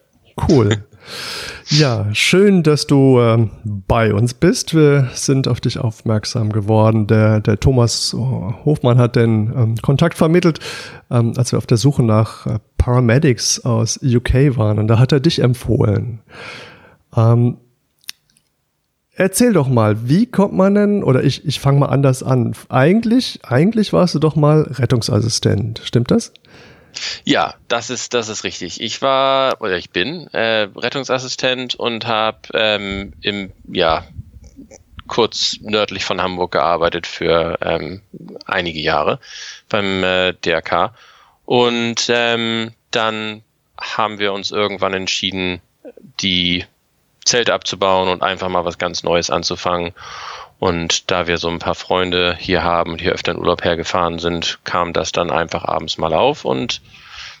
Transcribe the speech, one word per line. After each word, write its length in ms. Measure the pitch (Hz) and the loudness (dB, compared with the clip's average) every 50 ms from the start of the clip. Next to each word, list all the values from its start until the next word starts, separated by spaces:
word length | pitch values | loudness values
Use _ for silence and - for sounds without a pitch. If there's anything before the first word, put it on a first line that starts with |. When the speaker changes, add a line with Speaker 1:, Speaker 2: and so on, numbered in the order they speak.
| _ _ _ _ _ _ _ - - | _ _ _ _ _ _ _ -4 0
Speaker 1:
cool. 360 | - 160 127 107 104 113 104 - _ | 4 4 4 4 4 2 -2 -4 _
<laughs> 800 | _ - - - - - - - - - - - - - - - | _ -20 -20 -16 -14 -12 -12 -12 -12 -12 -12 -12 -14 -12 -4 0
Ja, 380 | 147 147 151 131 113 107 101 104 107 | 2 4 4 2 2 0 -2 -2 -2
schön, 500 | - - - 175 185 202 208 196 180 151 | -2 0 2 4 6 6 6 6 4 4
dass 220 | 156 151 139 - | 4 2 2 2
du, 320 | - 143 139 135 135 127 120 | 2 4 6 6 6 6 6
ähm, 300 | 120 117 113 113 113 101 - - - | 6 4 4 4 2 0 -2 -8 -8
bei 500 | 107 101 98 95 - 123 117 113 107 101 | -8 -8 -6 -2 0 0 2 2 2 2
uns 200 | 101 120 120 - | 2 0 0 0
bist. 400 | - 170 180 254 - - - 160 | 2 2 2 2 2 -2 0 2
Wir 340 | 160 151 143 143 143 131 120 - | 4 6 6 6 4 2 0 -2
sind 340 | - - - 139 135 135 | -4 -2 0 0 2 2
auf 140 | 123 123 - | 0 0 0
dich 160 | - 127 - - | -2 -2 -2 -2
aufmerksam 720 | - 113 - - - 117 110 107 - - - 117 110 107 | -4 -4 -4 -4 -2 -2 -2 -2 -2 -4 -4 -2 -2 -2
geworden. 560 | 104 110 98 107 110 110 110 113 113 110 104 | -2 -2 0 2 4 4 4 4 4 2 2
Der, 320 | 101 113 110 110 107 110 107 | 4 4 4 4 4 4 2
der 200 | 104 117 107 - | 2 0 0 2
Thomas 520 | - 143 131 123 117 113 - - - - - 120 117 131 - 170 90 98 120 - - | 2 4 4 4 4 2 0 -2 -4 -4 -4 -2 -2 -2 -2 -4 -4 -6 -6 -2 0
Hofmann 320 | 143 151 - - 123 120 | 0 0 2 2 4 4
hat 180 | 123 123 113 - | 4 4 4 4
den, 380 | 123 113 113 110 107 104 117 120 | 2 4 4 2 2 0 0 0
ähm, 200 | 131 113 110 113 110 | 0 0 0 0 -2
Kontakt 360 | - - 139 - 170 165 - | 0 0 2 4 2 2 2
vermittelt, 420 | - 175 160 165 180 - 170 151 - - - - - - - - - - - | 2 2 4 4 4 4 2 0 -2 -6 -14 -12 -14 -14 -16 -18 -18 -6 -2
ähm, 240 | 131 120 117 113 - | 0 2 2 2 2
als 160 | 127 123 - 123 | 0 0 0 -2
wir 40 | 117 | -2
auf 60 | - | 0
der 120 | - 131 | 2 2
Suche 260 | 107 - 143 143 - 123 | 4 4 2 2 4 2
nach, 420 | 110 107 110 113 - - - - | 4 4 4 2 0 -4 -8 -6
äh, 140 | - - - - _ _ | -4 -4 -6 -6 _ _
Paramedics 840 | - - 123 123 127 127 113 110 143 165 139 117 - - - - - - | 0 2 2 2 2 4 4 4 4 4 2 2 2 0 -4 -4 -2 -2
aus 360 | 131 113 113 113 - - - - | -2 0 0 0 -2 -2 -2 0
U 160 | 131 117 120 | 2 2 2
K 380 | - - - 127 139 147 117 | 2 2 2 4 4 4 2
waren. 220 | - 107 107 104 107 | 2 2 2 2 2
Und 80 | 107 107 | 2 2
da 100 | 117 117 | 4 4
hat 140 | 127 - 156 | 4 4 4
er 80 | 139 | 4
dich 180 | 131 165 - - | 2 2 2 2
empfohlen. 800 | - 123 120 - - - 113 - 107 107 113 113 107 117 110 110 _ _ - - - - - - - - - - - - _ _ _ _ - | 2 2 2 0 0 0 2 2 2 2 2 0 -2 -4 -8 -12 _ _ -20 -18 -18 -16 -16 -18 -18 -20 -20 -20 -20 -20 _ _ _ _ 0
Ähm, 420 | 113 113 113 120 120 120 120 - - _ _ _ _ _ _ _ _ _ - - _ _ _ _ _ _ _ _ _ _ _ _ _ _ _ _ _ _ _ _ | 2 4 4 6 4 4 2 0 -2 _ _ _ _ _ _ _ _ _ -18 -18 _ _ _ _ _ _ _ _ _ _ _ _ _ _ _ _ _ _ _ _
erzähl 400 | - 185 190 190 - 247 247 208 | -2 -2 0 2 2 4 4 4
doch 140 | 160 135 | 4 2
mal, 420 | 135 127 117 107 107 107 110 117 123 | 4 4 4 4 2 2 0 0 2
wie 160 | 151 196 240 | 2 2 2
kommt 280 | - - - 196 - - | 2 2 0 0 2 2
man 220 | 185 190 196 202 | 2 4 4 4
denn, 280 | 208 208 208 208 196 - | 4 4 2 2 2 2
oder 200 | - 127 127 - | 2 2 2 2
ich, 220 | 143 - - - | 0 0 -2 -4
ich 140 | 147 - - | -6 -4 -2
fang 200 | - 139 139 143 | 2 2 4 4
mal 80 | 139 | 2
anders 360 | - 131 139 143 160 123 - - | 2 2 2 2 2 2 0 0
an. 300 | 117 131 127 113 117 113 - - - | 0 0 2 0 0 -4 -8 -8 -2
Eigentlich, 720 | - 131 131 160 196 233 233 214 233 262 - - - - - | 0 2 4 4 4 2 2 2 2 2 0 -2 -6 -10 -6
eigentlich 500 | - 120 131 165 214 226 220 202 - - | -2 2 2 2 2 2 0 0 0 2
warst 220 | 165 180 175 - | 2 2 2 2
du 40 | 147 | 0
doch 160 | 156 156 - | 0 0 2
mal 280 | 156 147 147 156 156 151 | 2 4 4 4 4 2
Rettungsassistent. 1160 | - 131 - 120 - 131 117 - - 107 107 110 110 - - - 107 101 101 117 110 113 - - | 0 -2 -2 0 0 0 0 0 0 0 0 0 0 0 0 0 0 0 0 -2 -4 -6 -8 -4
Stimmt 280 | - - 117 120 - | 0 0 0 2 2
das? 220 | 190 233 - - _ _ _ _ - - - - - - _ _ - - - - - - - | 2 0 0 -4 _ _ _ _ -20 -20 -20 -20 -20 -20 _ _ -14 -12 -10 -10 -10 -4 -2
Speaker 2:
Ja, 280 | - - 101 73 53 - _ _ | 0 2 2 0 -2 -4 _ _
das 220 | - 117 117 117 - | -4 -4 -4 -4 -6
ist, 220 | 123 107 - - 123 | -8 -8 -6 -4 -4
das 120 | 120 110 | -4 -4
ist 160 | 110 104 - - | -4 -6 -8 -8
richtig. 380 | 95 - - 92 85 - - | -8 -8 -8 -10 -10 -10 -10
Ich 200 | 113 107 - - | -8 -8 -6 -4
war, 600 | 135 135 135 135 135 135 135 135 131 131 - - | -2 0 0 2 2 2 2 0 0 0 -2 -4
oder 160 | - 95 92 | -4 -4 -4
ich 140 | 85 - - | -4 -4 -4
bin, 360 | - 90 87 131 170 180 - - - | -4 -4 -4 -4 -6 -10 -12 -8 -4
äh, 340 | 87 113 113 113 110 104 98 - | -2 -2 0 0 -2 -2 -4 -6
Rettungsassistent 1000 | - 113 120 - 139 127 117 123 127 127 123 - - 135 127 127 127 127 120 - | -6 -6 -6 -6 -6 -4 -4 -4 -4 -4 -6 -6 -4 -2 -2 -2 -4 -6 -8 -8
und 320 | - - 120 117 110 113 | -6 -6 -6 -6 -6 -4
hab, 400 | 117 113 107 110 110 107 _ - - - | -4 -2 0 -2 -2 -4 _ -8 -6 -2
ähm, 600 | - 110 107 104 101 101 98 98 98 98 - - - | 0 0 0 0 -2 -2 -4 -6 -6 -8 -10 -12 -8
im, 300 | - 104 101 101 95 92 - - - - | -6 -6 -6 -6 -8 -10 -14 -18 -14 -6
ja, 320 | - 95 85 80 80 - - - - - - - - - - - _ - - - - - _ _ - - - | -2 0 0 0 0 -2 -4 -10 -16 -18 -18 -18 -20 -20 -20 -20 _ -20 -20 -20 -20 -20 _ _ -20 -18 -14
kurz 500 | - - - 110 101 - - - - - - | -6 -2 -2 -2 -2 -2 -4 -6 -6 -6 -8
nördlich 420 | - 104 104 107 104 - 101 95 - | -8 -4 -2 -2 -2 -2 -4 -6 -6
von 180 | - 101 90 | -6 -4 -4
Hamburg 300 | 90 92 92 87 90 - - | -4 -4 -4 -4 -4 -2 0
gearbeitet 520 | 82 69 85 85 80 82 85 - 87 - | 0 0 2 2 0 0 -2 -2 -4 -8
für, 540 | - - - 85 82 82 82 82 85 - - | -10 -8 -4 -2 0 0 0 0 -2 -4 -4
ähm, 400 | 90 87 82 85 80 73 92 107 - _ - - - - - - - | -4 -4 -4 -4 -6 -8 -12 -14 -16 _ -20 -20 -18 -18 -20 -14 -8
einige 340 | - - - - - 160 156 | -6 -4 -4 -4 -6 -6 -6
Jahre 400 | 151 160 - - - - - - - - - - - - - - _ - | -4 -2 -2 -2 -2 -2 -4 -6 -8 -18 -20 -18 -18 -18 -20 -20 _ -4
beim, 340 | - 104 101 98 95 95 92 | -4 -2 -2 -2 -2 -2 0
äh, 300 | 92 92 92 92 90 87 | 0 0 0 0 -2 -2
D 160 | - - 87 | -4 -2 -2
R 120 | 82 82 | -2 -2
K. 320 | - - 90 85 92 - - _ - - - _ _ _ _ _ _ | -2 -2 -2 0 -2 -2 -6 _ -20 -20 -20 _ _ _ _ _ _
Und, 640 | - 135 123 123 120 120 117 117 117 117 - - - | -2 0 2 2 2 0 0 -2 -4 -4 -2 -2 0
ähm, 640 | 120 120 120 117 117 117 117 113 113 113 113 113 117 _ _ _ | 0 2 2 0 0 0 -2 -2 -4 -4 -6 -8 -12 _ _ _
dann 520 | - 120 110 110 110 107 107 107 107 107 - _ _ _ _ _ _ - | -2 -2 0 -2 -2 -4 -6 -10 -10 -14 -18 _ _ _ _ _ _ -16
haben 380 | - - - - 110 107 107 | -14 -8 -4 -2 -2 -2 -2
wir 160 | 98 104 101 95 | -4 -4 -4 -4
uns 160 | 101 90 - | -4 -6 -6
irgendwann 440 | - 104 104 101 101 90 98 95 95 | -4 -2 -2 -2 -2 -4 -4 -2 -2
entschieden, 680 | 95 95 - - - 98 92 95 95 92 90 90 85 _ _ _ _ - 262 - - - 139 - - | -4 -4 -4 -4 -4 -4 -4 -4 -4 -4 -4 -6 -8 _ _ _ _ -20 -20 -20 -20 -20 -18 -10 -6
die 460 | 98 95 90 90 90 87 87 90 - - _ _ _ _ _ _ _ _ _ _ - | -2 0 0 0 0 0 -2 -4 -6 -10 _ _ _ _ _ _ _ _ _ _ -2
Zelte 280 | - - 123 113 98 90 | 0 0 0 0 0 -2
abzubauen 560 | 98 - - 98 90 98 95 95 92 92 92 | -2 -4 -6 -6 -2 0 2 2 2 0 0
und 140 | 92 87 - | -2 -2 -2
einfach 260 | 95 95 90 95 92 | -2 -2 -4 -4 -4
mal 160 | 90 90 85 | -2 -2 -2
was 140 | 87 85 - | -4 -4 -4
ganz 240 | 90 87 87 - - | -6 -6 -4 -4 -2
Neues 260 | 82 85 85 85 - | 0 0 0 0 -2
anzufangen. 640 | - 87 85 - 90 - - 90 90 87 87 87 - - - - - - - - - - - - _ - | -2 -4 -4 -4 -6 -6 -4 -4 -2 -4 -4 -6 -10 -14 -18 -18 -16 -16 -14 -14 -16 -16 -18 -20 _ -4
Und 520 | - 95 85 85 82 80 - - - - | -2 -2 -2 -2 -2 -4 -4 -4 -4 -2
da 160 | 95 87 85 | -2 -2 -2
wir 100 | 85 85 | -2 -2
so 120 | 80 87 85 | -2 -2 -4
ein 100 | 85 82 | -6 -4
paar 160 | - 92 85 | -4 -6 -6
Freunde 600 | - - - 95 92 90 90 87 90 90 87 85 80 | -6 -4 -2 -2 -2 0 0 0 0 0 -2 -2 -4
hier 240 | - 90 90 82 82 | -4 -2 -2 0 0
haben 280 | 85 85 85 80 82 82 | 0 0 0 -2 -4 -6
und 60 | 80 | -6
hier 100 | 90 87 | -4 -4
öfter 220 | - - - 90 85 | -4 -4 -4 -6 -6
in 40 | |
Urlaub 260 | 82 87 87 87 - - | -2 -2 -2 -2 0 -2
hergefahren 540 | 90 85 82 80 - - 92 87 85 85 | -2 -2 -2 -4 -4 -2 -2 -2 -2 -4
sind, 420 | 82 82 85 85 85 85 - - - - | -4 -4 -4 -4 -4 -4 -6 -8 -8 -8
kam 280 | - - 90 87 87 | -6 -4 -4 -4 -2
das 200 | 82 85 90 - | -4 -4 -4 -4
dann 180 | - 90 87 82 | -4 -4 -4 -2
einfach 340 | - 82 85 - - - - | -2 -2 -2 -4 -6 -6 -4
abends 340 | 80 80 82 82 78 - - | -4 -4 -4 -4 -6 -6 -4
mal 140 | 82 82 80 | -4 -2 0
auf 320 | 85 113 135 151 - - | 2 2 0 0 -2 -4
und 360 | 127 131 131 127 117 - - _ - - - - - - - - - - - | -4 -4 -2 -4 -6 -8 -10 _ -18 -20 -20 -20 -20 -20 -18 -18 -18 -20 -20